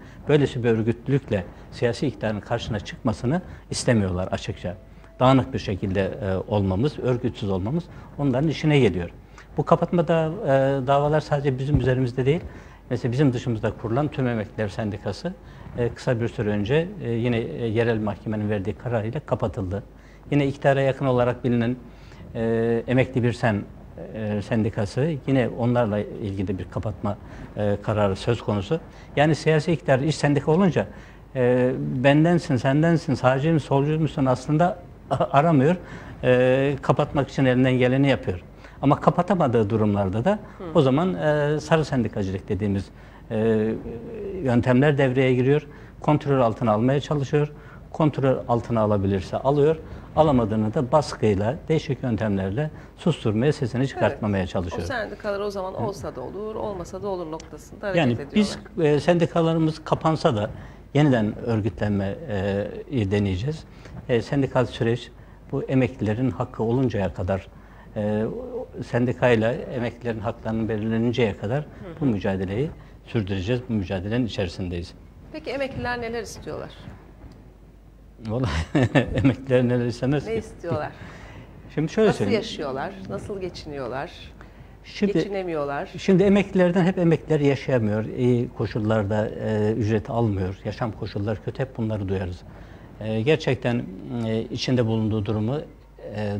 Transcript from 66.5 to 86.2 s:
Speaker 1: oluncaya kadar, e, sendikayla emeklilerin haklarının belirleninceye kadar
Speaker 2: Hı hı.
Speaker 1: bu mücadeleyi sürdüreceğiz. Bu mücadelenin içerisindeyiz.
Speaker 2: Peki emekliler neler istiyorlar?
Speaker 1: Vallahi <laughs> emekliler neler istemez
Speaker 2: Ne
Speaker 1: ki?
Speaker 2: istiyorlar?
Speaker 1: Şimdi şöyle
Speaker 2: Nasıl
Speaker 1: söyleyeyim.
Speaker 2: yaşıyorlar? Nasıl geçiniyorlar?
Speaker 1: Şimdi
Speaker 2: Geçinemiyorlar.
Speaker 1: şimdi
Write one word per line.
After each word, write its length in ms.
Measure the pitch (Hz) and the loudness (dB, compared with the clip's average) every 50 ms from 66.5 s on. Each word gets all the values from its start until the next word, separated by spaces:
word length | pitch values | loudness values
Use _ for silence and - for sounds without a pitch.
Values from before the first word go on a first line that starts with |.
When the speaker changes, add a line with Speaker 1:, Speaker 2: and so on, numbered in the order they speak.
| - - 113 | -4 -4 -2
Speaker 1:
oluncaya 520 | 113 120 131 135 120 - 104 95 87 - | 0 0 0 0 0 0 -2 -2 -4 -4
kadar, 340 | - 90 90 95 95 - - - - - - - - - - - | -4 -4 -2 -4 -4 -4 -10 -16 -20 -20 -20 -20 -20 -20 -12 -8
e, 280 | 110 104 104 107 107 113 - - 233 - - - 466 - - - - - | -4 -4 -2 -2 -2 -2 -4 -4 -8 -10 -10 -10 -10 -10 -10 -12 -12 -10
sendikayla 640 | - - 117 123 123 120 - - 123 120 110 110 113 131 | -4 0 0 0 0 0 2 4 4 4 4 2 0 -2
emeklilerin 680 | - - - - 123 120 117 - - - 120 113 110 | -4 -6 -8 -6 -6 -6 -6 -6 -6 -6 -6 -6 -4
haklarının 480 | 101 117 113 - - 113 110 113 113 104 | -6 -8 -8 -6 -6 -6 -4 -2 -2 -2
belirleninceye 680 | 113 107 104 113 113 113 113 120 113 120 120 104 92 | -2 -2 -2 -2 -2 0 0 0 2 2 0 0 0
kadar 220 | - - 101 123 147 | -2 -4 -4 -4 -4
Speaker 2:
Hı 40 | 147 | -4
hı. 380 | - - - - 175 160 - | -8 -12 -16 -16 -16 -8 -2
Speaker 1:
bu 40 | 151 | 0
mücadeleyi 640 | 135 110 95 - 104 95 92 95 90 98 113 143 170 - - - - - - - | 0 0 0 0 -2 -2 -2 -2 -2 -2 -2 -4 -4 -6 -12 -18 -20 -20 -20 -18
sürdüreceğiz. 540 | - - 117 101 92 101 95 87 104 127 120 - - | -4 -2 -2 -2 0 -2 -4 -2 -2 -2 -2 -2 -2
Bu 40 | 117 | -2
mücadelenin 540 | 107 92 85 98 92 87 104 110 123 127 | -2 -2 -2 -4 -4 -4 -2 -2 -2 -2
içerisindeyiz. 680 | 101 - - 98 85 - - 95 90 90 87 87 - - - - - - - - - - | -2 -2 -4 -4 -4 -4 -6 -6 -6 -6 -6 -8 -10 -14 -18 -20 -20 -20 -20 -20 -16 -16
Speaker 2:
Peki 180 | 311 302 - | -12 -10 -8
emekliler 500 | 233 277 277 262 262 254 247 240 240 240 | -6 -6 -6 -6 -6 -8 -6 -6 -6 -6
neler 220 | 233 226 233 233 208 | -6 -6 -6 -8 -8
istiyorlar? 480 | - - - - 151 147 - - 143 - - - - - - - - - - - - - - - - - - - - - - - - - - - - - - 117 110 | -10 -12 -14 -12 -12 -10 -10 -10 -12 -14 -16 -18 -18 -18 -18 -20 -20 -20 -20 -20 -20 -20 -20 -20 -20 -20 -20 -20 -20 -20 -20 -20 -20 -20 -20 -20 -20 -20 -14 -8 -4
Speaker 1:
Vallahi 220 | 107 127 131 87 78 82 82 - - | -2 -2 -2 -2 -2 -2 -4 -2 0
<laughs> 400 | 151 127 - - 135 117 - - - 101 | 2 2 4 4 2 2 2 0 2 2
emekliler 440 | 139 117 - - - 127 127 127 120 | 2 2 2 0 2 2 4 4 4
neler 180 | 123 123 120 | 2 0 0
istemez 400 | 120 113 - 131 127 147 143 135 | -2 -2 -2 -2 0 0 -2 -2
Speaker 2:
Ne 60 | 208 226 | -2 -4
Speaker 1:
ki? 60 | 226 | -6
Speaker 2:
istiyorlar? 540 | 214 - - - - 170 160 151 147 147 - - - - - - - - - - - - - - - - - | -6 -8 -14 -12 -8 -6 -4 -4 -4 -6 -10 -14 -18 -18 -18 -18 -18 -18 -18 -20 -20 -20 -20 -20 -20 -10 -6
Speaker 1:
Şimdi 180 | 151 151 160 - | -4 -4 -2 0
şöyle 160 | 220 220 202 | 2 4 4
Speaker 2:
Nasıl 100 | - - | 4 2
Speaker 1:
söyleyeyim. 220 | - - 226 247 | 0 0 0 0
Speaker 2:
yaşıyorlar? 520 | 240 - - - 156 135 131 135 151 180 202 190 185 - | -2 -4 -8 -6 -6 -6 -6 -6 -6 -8 -10 -12 -12 -10
Nasıl 320 | 196 202 - - 208 196 | -10 -10 -8 -8 -10 -8
geçiniyorlar? 720 | 185 175 - - - 156 147 143 131 113 120 135 151 180 - - - - - - - - - - - - - - - | -8 -10 -10 -12 -12 -12 -10 -8 -8 -6 -6 -8 -8 -10 -12 -16 -18 -18 -18 -20 -20 -20 -20 -20 -20 -20 -20 -20 -20
Speaker 1:
Şimdi 280 | - - - 214 196 202 | -18 -4 -2 0 2 2
Speaker 2:
Geçinemiyorlar. 760 | 165 - 196 202 196 185 180 165 151 143 143 143 143 185 - - 175 | 0 -2 -2 -4 -6 -4 -4 -4 -4 -4 -4 -4 -6 -8 -8 -10 -6
Speaker 1:
şimdi 240 | - - 196 170 | 2 4 6 6